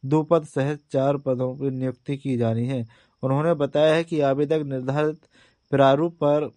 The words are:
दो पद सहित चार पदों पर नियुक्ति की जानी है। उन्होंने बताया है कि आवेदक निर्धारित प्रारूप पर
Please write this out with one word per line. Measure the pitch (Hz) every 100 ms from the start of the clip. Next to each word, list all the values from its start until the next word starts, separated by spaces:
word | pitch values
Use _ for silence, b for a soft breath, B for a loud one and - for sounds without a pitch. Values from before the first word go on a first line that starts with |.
दो | 135 151
पद | 156 170 156
सहित | - 139 147 _
चार | 139 135 143
पदों | 139 127 127 131
पर | 139
नियुक्ति | 131 127 123 - 139
की | 139 127
जानी | 117 113 120
है। | 135 113 b b b
उन्होंने | 135 135 156
बताया | 160 139 147 156
है | 156
कि | 165 160
आवेदक | 139 139 147 156 147
निर्धारित | 131 127 139 151 151 _ b b b _
प्रारूप | 139 135 139 170
पर | 165 147 147 147